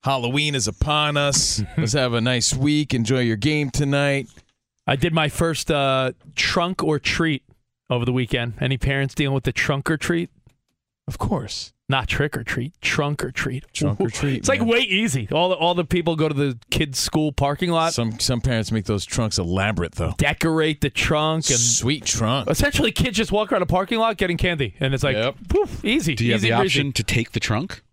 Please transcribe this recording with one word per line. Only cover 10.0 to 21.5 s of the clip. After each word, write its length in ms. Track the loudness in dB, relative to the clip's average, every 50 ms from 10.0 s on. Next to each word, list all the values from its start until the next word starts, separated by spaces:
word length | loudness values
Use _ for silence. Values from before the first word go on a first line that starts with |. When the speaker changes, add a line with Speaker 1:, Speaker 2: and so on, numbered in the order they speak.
| 0 -2 -2 -2 -2 -4 _ _ _ -20 _ _ _ _ _ _ _ _ _ _ _ -12
Speaker 1:
Of 100 | -6 -4
course. 540 | -2 -2 -2 -2 -4 -6 -10 -12 -12 -14 _ _ _ _
Speaker 2:
Not 180 | -2 -2 0
trick 300 | -2 -2 -2 -2 -2 -2
or 80 | -6 -6
treat, 280 | -6 -6 -6 -6 -8 -10 _
trunk 440 | -4 -2 0 0 0 0 -2 -4 -6
or 80 | -6 -6
treat. 320 | -6 -6 -4 -6 -8 -10 -10 _
Speaker 1:
Trunk 280 | -2 0 0 0 0
or 40 | 0
Speaker 2:
Ooh, 40 | -2
Speaker 1:
treat, 260 | -2 -2 -2 -2 -2 0
Speaker 2:
it's, 100 | 0 0
like, 120 | 2 2
Speaker 1:
man. 80 | 2 2
Speaker 2:
way 100 | 2 2
easy. 480 | 2 2 0 0 2 2 0 -2 -2 0 0
All 160 | 2 2 2
the, 80 | 2
all 180 | 2 2 2 2
the 100 | 2 0
people 300 | 0 0 0 2 0 0
go 140 | 2 0 0
to 60 | 2
the 220 | 0 0 0 -2 -4 -6 _
kids' 300 | -2 -2 -2 -2 -2 -4
school 320 | -4 0 2 2 2 2 0
parking 380 | 0 0 0 2 0 0 2
lot. 220 | 2 2 2 2 0
Speaker 1:
Some, 280 | 0 -2 -2 -2 -2
some 200 | 0 0 0 0
parents 300 | 0 0 0 0 0 0
make 140 | -2 -2 0
those 200 | 0 -2 -2 -2
trunks 340 | -2 -2 -2 -2 0 0 -2
elaborate, 560 | 0 0 2 2 2 2 0 0 -2 -4 -2
though. 180 | -4 -4 -4 -2
Speaker 2:
Decorate 680 | 0 0 0 0 0 0 0 2 2 2 0 0 0 -2
the 60 | -2
trunk 600 | 0 0 0 2 2 2 2 2 0 0 0 0